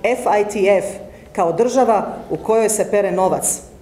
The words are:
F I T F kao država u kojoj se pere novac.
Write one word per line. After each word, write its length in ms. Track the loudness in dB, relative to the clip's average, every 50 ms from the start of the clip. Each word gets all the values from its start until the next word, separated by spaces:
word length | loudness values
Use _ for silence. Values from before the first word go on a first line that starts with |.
| 0
F 160 | -2 -2 0 0 0 2 2
I 100 | 0 -2
T 260 | -2 0 2 4 4 2
F 80 | 2 -4 -10 -10 -14 -18 -20 -20 -20 -12 -2
kao 160 | -2 0 0
država 560 | 2 0 0 2 4 2 4 4 4 2 0 -4 -8 -12 -8 -8
u 80 | -8 -8
kojoj 320 | -2 0 2 2 2 0
se 220 | 0 -2 -2 0
pere 200 | 0 0 0 0
novac. 500 | 0 0 0 0 0 0 -2 -4 -6 -6 -10 -18 -20 -20